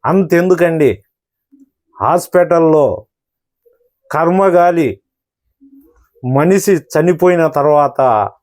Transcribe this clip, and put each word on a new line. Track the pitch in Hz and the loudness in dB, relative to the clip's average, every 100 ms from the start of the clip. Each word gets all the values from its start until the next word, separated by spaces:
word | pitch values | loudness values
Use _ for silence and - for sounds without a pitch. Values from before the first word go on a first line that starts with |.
అంతెందుకండి, | 127 190 180 170 180 175 170 160 139 98 _ _ _ _ _ _ _ _ _ - | -2 -2 0 -2 0 0 0 0 -2 -2 _ _ _ _ _ _ _ _ _ -6
హాస్పిటల్లో | 107 170 - 180 170 170 160 156 131 90 - _ _ _ _ _ _ _ _ _ _ | -2 -2 -2 -2 0 0 2 2 0 -4 -14 _ _ _ _ _ _ _ _ _ _
కర్మగాలి | 147 165 185 196 175 175 170 135 - _ _ _ _ _ _ - - _ _ _ _ 123 135 | -4 -2 0 2 2 2 0 -4 -6 _ _ _ _ _ _ -20 -20 _ _ _ _ -4 0
మనిషి | 165 196 196 175 | 2 0 0 -2
చనిపోయిన | - 156 170 175 - 175 160 | -2 -2 0 0 0 2 0
తర్వాత | 147 143 147 143 143 131 107 98 _ | 0 0 2 0 0 0 0 -2 _